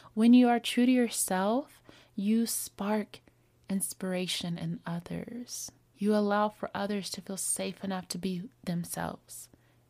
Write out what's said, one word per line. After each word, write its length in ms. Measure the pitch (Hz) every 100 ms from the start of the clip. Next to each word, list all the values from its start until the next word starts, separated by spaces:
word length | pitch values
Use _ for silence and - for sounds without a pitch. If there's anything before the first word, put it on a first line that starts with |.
| -
when 200 | 220 233
you 140 | 247 247
are 120 | 233
true 260 | - - 247
to 60 |
yourself, 920 | 254 233 - - 185 196 240 311 - - - -
you 320 | - 202 226 226
spark 760 | - - - 202 214 202 - _ _ _ _ -
inspiration 880 | 196 - - 190 180 180 - 175 170
in 220 | 165 170 -
others. 880 | 170 - 170 - 240 247 - - - _ -
You 180 | 208
allow 340 | 214 202 202 208
for 220 | - -
others 360 | 196 202 208 175
to 100 | -
feel 160 | 175 190
safe 460 | - - 190 180
enough 240 | 196 190 -
to 100 | 180
be 240 | 185 180 208 _
themselves. 840 | - 175 170 - - - - - - _ _ _